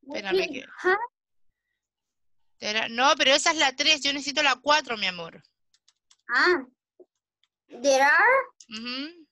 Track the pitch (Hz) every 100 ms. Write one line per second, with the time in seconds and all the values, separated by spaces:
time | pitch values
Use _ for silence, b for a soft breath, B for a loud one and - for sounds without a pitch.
0 | - 277 196 370 339 285 - - 359 403
1 | 480 _ _ _ _ _ _ _ _ _
2 | _ _ _ _ _ _ 208 214 220 233
3 | 269 302 277 285 339 320 285 262 302 302
4 | 285 285 277 277 285 254 285 302 269 226
5 | 196 180 165 165 _ _ _ _ _ _
6 | _ _ - 240 320 330 262 _ _ _
7 | - _ _ _ _ _ _ 240 262 269
8 | 277 320 427 539 508 _ - 220 233 254
9 | 294 349 302